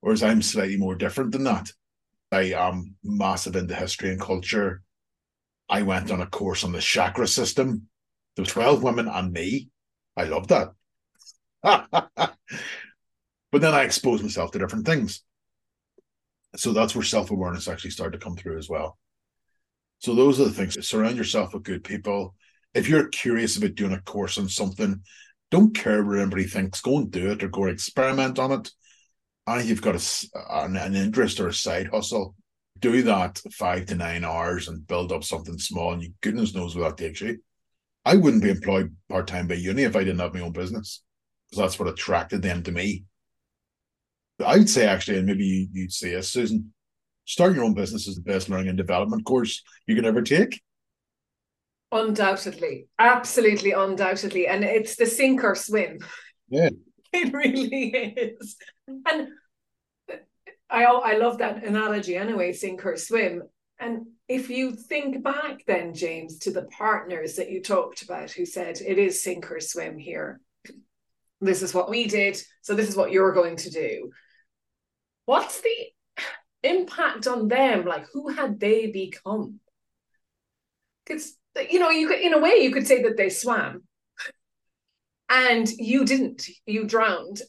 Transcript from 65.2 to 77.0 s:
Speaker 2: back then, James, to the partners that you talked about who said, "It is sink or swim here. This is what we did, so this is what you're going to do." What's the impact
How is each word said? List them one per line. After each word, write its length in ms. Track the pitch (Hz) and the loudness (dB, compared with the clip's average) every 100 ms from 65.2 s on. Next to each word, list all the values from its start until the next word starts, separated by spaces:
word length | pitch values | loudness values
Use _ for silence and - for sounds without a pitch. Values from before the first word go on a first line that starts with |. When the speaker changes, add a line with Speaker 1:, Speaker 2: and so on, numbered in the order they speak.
Speaker 2:
back 400 | 277 285 294 - - | -4 -4 -6 -8 -2
then, 280 | 185 170 | -2 -2
James, 460 | 165 170 165 160 - | -6 -6 -6 -12 -8
to 100 | - | -6
the 140 | 185 | -6
partners 720 | - - 214 214 170 170 156 - | -8 -4 0 0 -2 -8 -8 -6
that 140 | 180 | -8
you 120 | 185 | -8
talked 400 | - 190 170 - | -2 0 0 -8
about 300 | - 175 - | -12 -10 -10
who 120 | - | -8
said, 380 | 175 - 170 165 | -8 -6 -10 -8
"It 140 | - 190 | -2 2
is 240 | 196 175 | 2 0
sink 280 | - 175 - | -6 -8 -8
or 100 | 160 | -10
swim 360 | - - 160 156 | -8 -8 -8 -12
here. 440 | 160 160 156 - _ _ - - _ _ _ _ _ _ | -12 -10 -10 -12 _ _ -20 -20 _ _ _ _ _ _
This 220 | 190 185 | -2 0
is 100 | 185 | 0
what 160 | 185 180 | -2 -2
we 180 | 233 220 | -2 -2
did, 320 | 202 196 190 - _ | 0 0 -2 -12 _
so 140 | - | -6
this 160 | 208 214 | -2 0
is 60 | 190 | 0
what 160 | 185 | 2
you're 200 | 190 190 | 4 4
going 240 | 180 170 165 | 4 2 0
to 120 | - | -8
do." 400 | 160 156 - - - _ _ _ _ _ _ _ _ _ _ - | -6 -4 -6 -10 -16 _ _ _ _ _ _ _ _ _ _ 0
What's 340 | 285 - - | 0 0 -2
the 140 | 466 466 - _ _ - - - _ _ | -2 -2 -8 _ _ -14 -12 -12 _ _
impact 640 | 277 359 359 - | 0 2 0 0